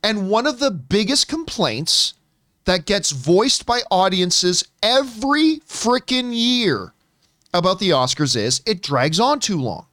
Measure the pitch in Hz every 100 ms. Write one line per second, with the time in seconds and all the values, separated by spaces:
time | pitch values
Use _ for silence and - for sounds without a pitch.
0 | 214 214 190 220 269 240 277 180 127 202
1 | 208 277 - 311 320 - 156 110 165 -
2 | - - _ _ _ _ - 185 156 202
3 | - 135 131 180 247 - - 240 - 185
4 | 190 185 180 - 180 175 - _ 214 262
5 | 269 220 269 294 311 311 _ - 220 247
6 | - 254 247 233 240 247 214 113 90 _
7 | _ _ _ _ _ 175 180 190 196 143
8 | 127 - 147 120 107 131 - 185 - 139
9 | 143 160 247 294 - 175 123 82 -